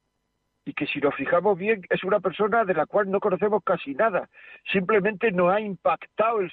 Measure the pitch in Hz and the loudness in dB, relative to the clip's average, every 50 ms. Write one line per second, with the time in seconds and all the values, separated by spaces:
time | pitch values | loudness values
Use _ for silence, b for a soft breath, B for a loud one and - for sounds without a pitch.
0 | _ _ _ _ _ _ _ _ _ _ _ _ _ - - - 147 - - 143 | _ _ _ _ _ _ _ _ _ _ _ _ _ -12 -8 -6 -6 -6 -4 -2
1 | 143 143 139 - 277 - - 175 175 214 202 165 185 214 226 202 175 - - 170 | -2 -2 -2 -2 -2 0 0 2 2 2 0 0 0 -2 -2 -2 -2 -4 -4 -4
2 | - 185 208 208 180 190 151 - 202 214 190 233 226 180 185 156 147 - - 196 | 0 0 0 0 0 -2 -2 -2 0 0 2 2 2 2 0 0 -2 0 0 0
3 | 208 190 190 196 - 180 180 170 190 214 208 208 - - 185 165 - 139 139 131 | 0 0 -2 -2 0 0 0 0 0 0 0 0 0 0 -2 -2 -4 -6 -2 0
4 | 214 226 190 160 - - B B B B B B B - - 196 185 175 220 208 | 0 0 0 -2 -4 -6 B B B B B B B -4 -2 -2 0 2 2 2
5 | 180 208 220 180 - 226 185 180 180 175 190 214 220 208 190 - - 185 160 - | 2 0 0 0 0 0 2 4 4 4 4 2 0 -4 -8 -2 0 0 0 0
6 | - - _ - 208 226 233 214 190 165 | -4 -6 _ 0 0 2 2 0 -2 -4